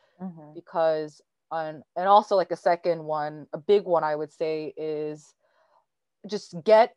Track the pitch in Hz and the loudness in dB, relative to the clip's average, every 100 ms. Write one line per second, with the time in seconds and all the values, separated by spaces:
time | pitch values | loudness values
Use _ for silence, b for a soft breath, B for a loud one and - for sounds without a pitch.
0 | _ _ 185 165 151 156 - 180 165 156 | _ _ -14 -14 -18 -20 -8 0 0 0
1 | 156 151 _ _ _ 160 156 156 - - | -4 -12 _ _ _ -8 -8 -10 -12 -4
2 | 185 202 208 196 175 170 - 175 180 165 | 4 4 4 2 0 -2 0 0 0 -4
3 | 156 156 147 151 143 160 147 202 185 165 | -4 -4 -6 -10 -14 -8 2 2 4 0
4 | 156 151 151 - 160 156 156 - 156 151 | 0 -2 -6 -6 -4 -4 -6 -8 -8 -6
5 | 151 151 - _ _ _ _ _ _ _ | -8 -10 -16 _ _ _ _ _ _ _
6 | _ _ 202 202 - 175 160 214 240 | _ _ -10 -10 -10 -6 4 6 6